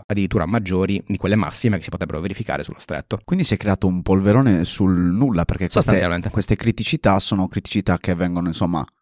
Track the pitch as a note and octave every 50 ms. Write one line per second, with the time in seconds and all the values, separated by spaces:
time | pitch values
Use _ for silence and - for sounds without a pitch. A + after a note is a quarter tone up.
0 | - - G#2 G2+ G2 F#2 - G#2 D#2+ E2 A2+ A#2 G2 F2+ F#2 F#2 F#2+ F#2+ G2+ G2
1 | - - G2 - - F2+ G#2 A2 E2 D2+ - - - A2+ G2+ E2 - - - F2
2 | F2+ - - D#2 E2+ F#2 - - A2+ - C#2 C#2+ C#2+ - - - - - D2+ C#2
3 | - - G#2 - - - F3+ F#3+ D#3+ - G#2 - - G#2 F#2+ - - F#2 F2+ F2+
4 | - - F#2+ F#2+ F#2+ G#2 G#2 C3 C3+ A#2+ F#2+ D#2+ E2+ - - - G2 F#2 F2+ F2
5 | F2 F2 F2+ A2 C#3 C3+ G#2 E2+ E2+ - - F2 F#2 E2+ - - - - G2 F2+
6 | F2 F2 E2+ F2 - G#2+ - G#2+ - - G#2+ - - A#2 A2 - G#2+ - E3 D3+
7 | - G#2 F#2+ G2+ - - G#2 G2 F#2+ - - G2+ - - - G#2 F#2+ - F2 F2
8 | - G2 F2+ E2+ F#2 F2 F2 F2 F2 F2 D#2+ - G2+ E2+ F2 D2+ B1+ - _ _